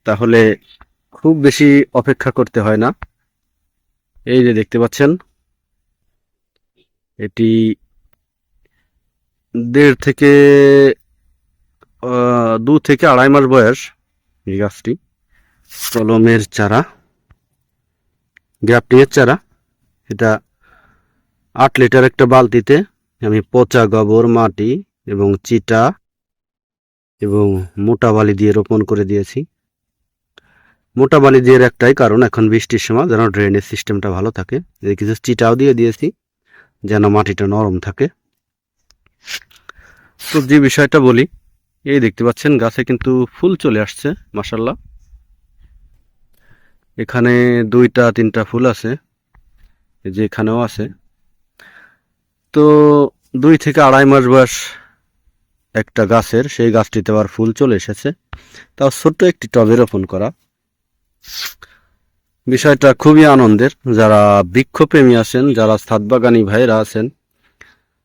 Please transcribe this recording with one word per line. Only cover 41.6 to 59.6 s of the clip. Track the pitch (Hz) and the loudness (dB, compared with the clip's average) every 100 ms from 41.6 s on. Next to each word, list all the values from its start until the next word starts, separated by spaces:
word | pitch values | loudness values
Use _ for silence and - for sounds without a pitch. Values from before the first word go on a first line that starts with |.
| _ _ 139 | _ _ -4
এই | 139 113 | -2 -2
দেখতে | - | -2
পাচ্ছেন | 117 - 151 135 | -4 -4 -2 -2
গাছে | 113 - 127 | -2 -4 -6
কিন্তু | 127 131 127 123 - | -6 -2 -2 -4 -4
ফুল | 185 185 | -4 -2
চলে | 147 107 101 | -4 -4 -6
আসছে, | - 143 190 _ | -8 -10 -10 _
মাশাআল্লাহ। | 104 - 110 117 - - - _ - _ _ _ _ _ _ _ _ _ _ _ _ _ _ _ _ _ - | -14 -10 -8 -8 -10 -16 -20 _ -20 _ _ _ _ _ _ _ _ _ _ _ _ _ _ _ _ _ -14
এখানে | 107 123 120 123 123 120 110 | -8 -2 0 0 0 -2 -2
দুইটা | 123 120 127 117 113 | 0 0 2 0 0
তিনটা | 110 113 107 | -2 -4 -6
ফুল | 120 127 | -4 -4
আছে, | 107 110 139 _ _ _ _ _ _ _ _ _ _ 98 | -4 -8 -12 _ _ _ _ _ _ _ _ _ _ -12
এই | 95 | -6
যে | 104 | -6
এখানেও | - 110 117 117 | -6 -6 -4 -6
আছে। | - 107 - _ _ _ _ _ _ _ _ _ _ _ _ _ _ _ | -8 -14 -14 _ _ _ _ _ _ _ _ _ _ _ _ _ _ _
তো | 151 151 151 147 147 143 - _ 131 | 0 4 4 4 2 0 -6 _ -2
দুই | 147 156 | 0 0
থেকে | 151 156 139 | 0 2 4
আড়াই | 135 139 | 4 4
মাস | 139 123 | 4 4
বয়স | 131 123 - - - _ _ _ _ _ _ _ _ _ 110 | 2 2 -2 -16 -20 _ _ _ _ _ _ _ _ _ -8
একটা | - - 101 | -6 -4 0
গাছের, | 117 - 117 143 - | 0 0 -4 -4 -2
সেই | 117 | 0
গাছটিতে | 110 107 110 95 | 0 -2 -4 -4
আবার | 107 104 | -2 -4
ফুল | - 113 107 | -4 -4 -2
চলে | 135 101 | -2 -2
এসেছে, | - 101 143 175 _ - _ - _ - | -6 -10 -10 -10 _ -20 _ -20 _ -4
তাও | 135 - | -4 -2
ছোট্ট | 160 156 | -4 0
একটি | 185 - - | -2 -2 -4
টবে | 120 | 0